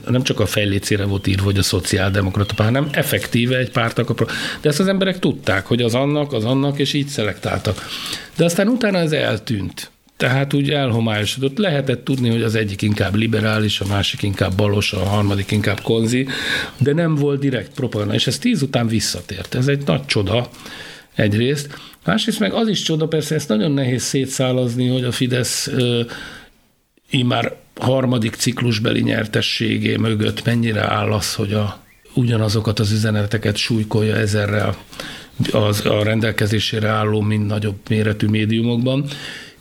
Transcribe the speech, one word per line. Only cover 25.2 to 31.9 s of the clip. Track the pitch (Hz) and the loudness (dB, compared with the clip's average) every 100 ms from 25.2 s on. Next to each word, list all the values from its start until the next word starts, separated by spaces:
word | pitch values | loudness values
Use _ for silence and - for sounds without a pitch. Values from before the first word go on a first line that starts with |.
| 123 123 117 - - | 0 0 0 -2 -2
ö, | 131 123 120 117 - - - - _ _ _ _ _ - | 0 2 0 -2 -8 -14 -16 -20 _ _ _ _ _ -2
immár | 135 123 117 - - - - | 0 2 0 -2 -8 -18 -4
harmadik | 123 131 123 123 113 - | 0 2 2 2 0 -2
ciklusbeli | 120 117 120 107 113 113 | -2 0 0 0 0 2
nyertességé | 113 110 107 113 - - 110 107 110 107 | 2 0 0 -2 -2 -2 -2 0 0 0
mögött | 113 107 107 107 117 | 0 2 0 -2 -2
mennyire | 117 117 104 104 | 0 0 0 0
áll | 107 104 | 0 0
az, | 107 - | 0 -2
hogy | - 101 | -4 -2
a, | 104 104 - - | 0 -2 -6 -18